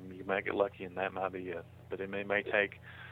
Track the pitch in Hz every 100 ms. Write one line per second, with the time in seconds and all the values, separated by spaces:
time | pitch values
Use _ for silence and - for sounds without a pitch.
0 | 92 92 95 98 95 95 101 - 95 90
1 | 95 92 95 92 90 85 - - - 95
2 | 98 98 101 101 98 104 101 - - -
3 | -